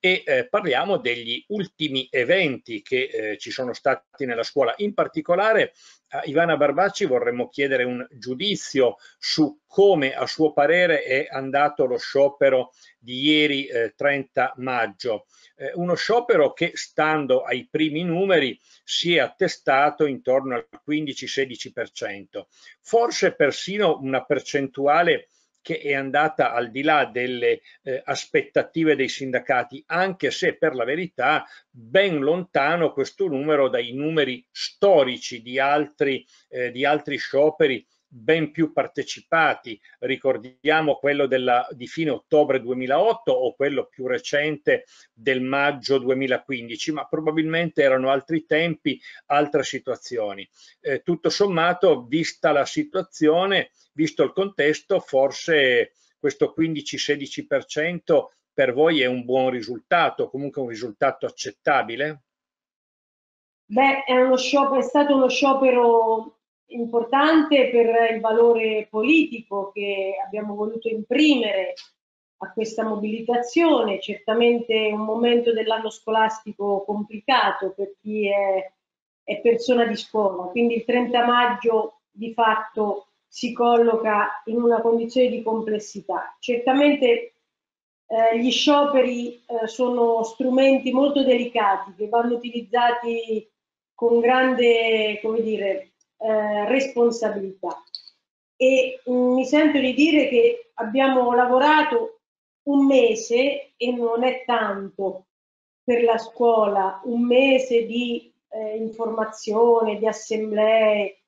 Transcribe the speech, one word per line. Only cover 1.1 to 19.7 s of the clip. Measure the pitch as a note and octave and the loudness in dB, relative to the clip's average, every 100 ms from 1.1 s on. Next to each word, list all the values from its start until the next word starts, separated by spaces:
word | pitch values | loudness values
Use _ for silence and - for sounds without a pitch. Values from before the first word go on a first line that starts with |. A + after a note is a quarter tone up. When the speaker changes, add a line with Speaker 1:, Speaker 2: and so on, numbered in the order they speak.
| A#2+ A#2 A#2+ - | -6 -6 -10 -8
Speaker 1:
ultimi | G#3 F#3+ _ D#3 C3+ B2+ | -8 -8 _ -6 -4 -4
eventi | C3+ B2 F3+ E3+ B2 - A2 | -4 0 0 0 -4 -10 -12
che, | - B2+ C3+ | -4 -4 -4
eh, | A2+ G#2+ G#2 | -6 -8 -8
ci | - | -12
sono | - B2+ | -8 -8
stati | A2+ - C3 _ _ C3+ | -4 -2 -4 _ _ -6
nella | A2+ | -4
scuola. | A2+ - B2 A#2 | -4 0 -2 -2
In | G3+ | -6
particolare | G#3 D#3 - D3+ F3 G#3+ A3 C3+ _ - _ _ | -2 -4 -4 -2 0 2 2 0 _ -20 _ _
a | C3+ | -10
Ivana | - C#3+ E3+ D3+ | -2 0 2 2
Barbacci | C#3+ C#3 G3 G3 F#3+ | 2 2 0 0 0
vorremmo | B2 A#2 B2 B2 | 0 0 -4 -6
chiedere | - C#3 C3 | -4 -2 0
un | B2 B2 B2 | -2 -4 -10
giudizio | C3+ A#2+ B2+ G3 F#3 - C#3 A#2+ - - _ | -14 -10 -6 -4 -4 -4 2 2 0 -18 _
su | - - D3+ - _ | -6 0 0 -2 _
come | - G3+ F3+ C3+ C3+ | 4 4 4 0 -2
a | B2+ | -6
suo | - D#3 | 0 0
parere | D3+ C#3+ F3 F3+ D3+ | 2 2 4 2 0
è | - C3 D3+ | 0 -2 -2
andato | C3+ C3+ C#3 D3 C#3 C3 | -8 -4 0 0 0 -2
lo | B2 | -2
sciopero | - C3+ C#3 C#3 C#3 C3 B2 _ _ _ | -4 2 2 4 2 2 -2 _ _ _
di | A2+ B2+ | -12 -4
ieri, | C#3 D3+ D3+ C#3 C3+ | 2 2 2 0 -4
eh, | A#2+ A2+ _ | -4 -4 _
trenta | C#3 C#3 C3+ - B2+ B2+ | -2 -2 -4 -2 -2 -4
maggio. | B2+ B2 A2 G2 B2+ G#2+ _ _ _ _ | -6 -2 -4 -4 -6 -6 _ _ _ _
Eh, | C#3+ F3+ | -10 -6
uno | F3 E3+ | -4 -2
sciopero | - A3+ A#3+ G3+ C#3 | 0 0 2 2 2
che, | - E3+ | 0 -6
stando | - - - D#3 D#3 C#3 B2+ | -6 -12 -2 0 0 0 0
ai | - B2+ - | 0 -8 -6
primi | D3+ D#3 D3 | -2 -2 -2
numeri, | F3 E3 G3 F3 C3+ G#2 _ _ | -4 -2 2 2 2 -6 _ _
si | _ - E3 E3+ | _ -6 0 0
è | |
attestato | B2 - F3+ - - | 0 0 -4 -2 0